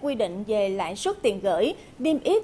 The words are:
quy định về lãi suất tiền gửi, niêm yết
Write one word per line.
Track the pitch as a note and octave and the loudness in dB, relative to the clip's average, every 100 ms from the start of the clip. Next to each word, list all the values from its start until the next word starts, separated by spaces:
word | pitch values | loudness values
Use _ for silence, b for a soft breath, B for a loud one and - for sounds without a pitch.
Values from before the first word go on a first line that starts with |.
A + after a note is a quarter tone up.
quy | C#4+ C4 | -4 -2
định | G3+ F3+ G#3 | -2 -4 -2
về | G#3+ G3 | 0 0
lãi | G3 E3+ G3 | 0 -4 -4
suất | F4+ G4+ | -4 0
tiền | A#3 F#3+ | 0 0
gửi, | F#3+ E3 A#3 B B - | 2 2 2 B B -4
niêm | C#4+ D#4 | 0 0
yết | - G#4 | 2 0